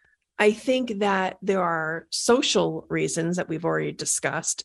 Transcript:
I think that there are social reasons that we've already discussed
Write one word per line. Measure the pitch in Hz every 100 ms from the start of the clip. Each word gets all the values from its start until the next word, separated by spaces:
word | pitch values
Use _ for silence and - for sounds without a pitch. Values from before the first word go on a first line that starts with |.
| _ _ _ -
I | 214
think | 214 - 254 240 202
that | 202 196 185 -
there | 185 190
are | 175 165 160 165 -
social | - - 247 294 208 165 160 -
reasons | 165 156 170 165 180
that | -
we've | 156
already | 165 160 151
discussed | 151 - - 143 151 - -